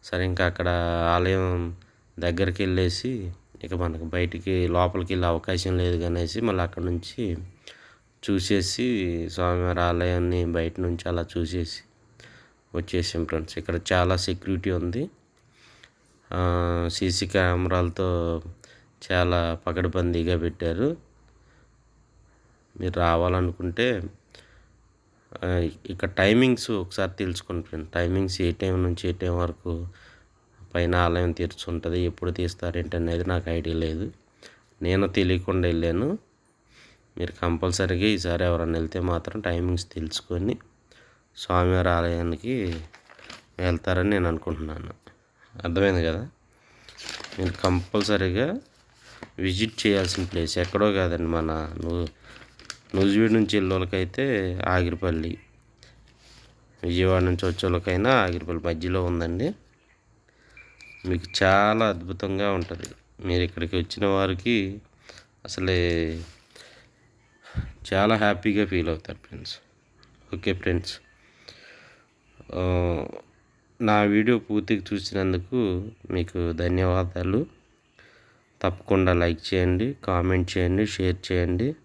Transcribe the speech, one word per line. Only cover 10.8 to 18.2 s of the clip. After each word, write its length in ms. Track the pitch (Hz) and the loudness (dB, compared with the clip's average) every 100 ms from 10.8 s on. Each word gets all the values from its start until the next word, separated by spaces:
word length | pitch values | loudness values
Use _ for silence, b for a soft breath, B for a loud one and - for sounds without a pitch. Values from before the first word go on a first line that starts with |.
| 90 87 - | -2 -2 -2
అలా 180 | 87 82 - | -4 -4 -4
చూసేసి 440 | 82 90 82 - - _ _ _ B B B B _ 85 | -4 -4 -4 -8 -16 _ _ _ B B B B _ -6
వచ్చేసాం 500 | 87 92 87 85 82 | -2 -2 -2 -2 -2
ఫ్రెండ్స్. 320 | 80 80 - | -4 -6 -10
ఇక్కడ 220 | 80 87 - | -4 -4 2
చాలా 220 | 92 90 92 | 4 4 2
సెక్యూరిటీ 560 | 90 92 98 95 92 | 0 -4 -2 -2 0
ఉంది. 380 | 90 87 104 170 - _ _ _ B B B B B B _ _ | -2 -2 -4 -6 -10 _ _ _ B B B B B B _ _
ఆ, 560 | 87 90 87 87 87 85 | 0 2 2 2 0 -2
సీసీ 360 | 87 95 90 92 | 0 -2 0 0
కెమెరాలతో 1120 | 98 90 87 90 90 90 85 92 87 | 2 2 2 2 2 0 0 -2 0